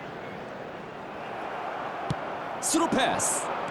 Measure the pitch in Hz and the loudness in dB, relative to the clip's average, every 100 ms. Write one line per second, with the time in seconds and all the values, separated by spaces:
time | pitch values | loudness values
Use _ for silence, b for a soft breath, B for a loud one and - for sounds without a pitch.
0 | - - - - - - - - - - | -6 -6 -6 -6 -6 -6 -6 -6 -8 -8
1 | - - - - - - - - - - | -6 -6 -4 -4 -2 -2 -2 -2 -2 -2
2 | - - - - - - - 320 339 240 | -2 -4 -4 -4 -4 -2 2 4 6 6
3 | 240 - - - - - - | 6 6 4 4 2 0 0